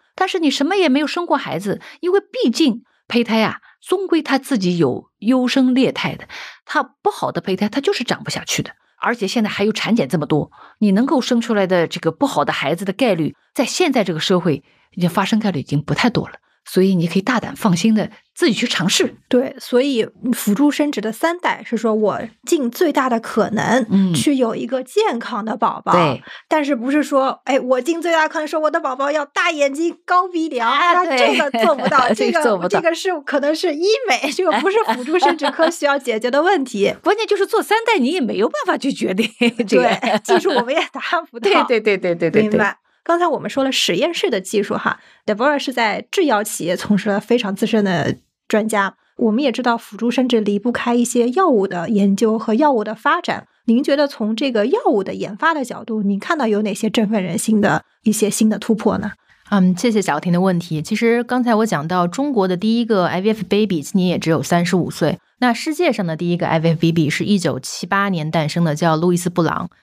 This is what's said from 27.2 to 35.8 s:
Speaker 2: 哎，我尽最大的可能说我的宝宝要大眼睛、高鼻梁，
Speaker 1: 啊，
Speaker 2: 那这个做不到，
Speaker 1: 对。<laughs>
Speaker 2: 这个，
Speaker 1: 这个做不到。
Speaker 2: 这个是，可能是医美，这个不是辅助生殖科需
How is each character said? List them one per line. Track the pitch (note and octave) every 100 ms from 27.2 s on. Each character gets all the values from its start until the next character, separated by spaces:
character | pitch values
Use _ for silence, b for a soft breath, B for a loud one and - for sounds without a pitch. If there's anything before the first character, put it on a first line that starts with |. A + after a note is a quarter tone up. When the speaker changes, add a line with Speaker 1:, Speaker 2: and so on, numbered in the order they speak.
| C4 -
Speaker 2:
哎， | - C4+
我 | B3 B3+
尽 | B3+ E4
最 | E4
大 | E4
的 | D#4
可 | D#4+
能 | D4+
说 | E4
我 | D4+
的 | E4
宝 | D4+ C4
宝 | C#4
要 | D4+ C#4+
大 | G4+ F4
眼 | D#4 C#4+
睛、 | C#4 E4+ -
高 | - F4+ F#4
鼻 | F4 D#4+
梁， | B3+ A3+
Speaker 1:
啊， | C4 F4 F4
Speaker 2:
那 | F4 C4
这 | C#4+ C4
个 | D4 A#3
做 | A3 C#4
不 | C4
到， | C#4+ A#3+
Speaker 1:
对。 |
<laughs> | A3
Speaker 2:
这 | A#3+
个， |
Speaker 1:
这 |
个 | E4
做 | C#4 F#3+
不 |
到。 | F3 -
Speaker 2:
这 |
个 | E4+
是， | E4+ F#4+ E4+
可 | C#4 C#4+
能 | C#4+
是 | D#4+ F4+
医 | D4 F#4 B4 A#4+
美， | A#3 C4+
这 | -
个 | F#4 D4+
不 | G4
是 | G#4+ G#4
辅 | A3
助 | B3 F4
生 | C#4 D#4
殖 | D4
科 | C#4+ D#4+
需 | E4+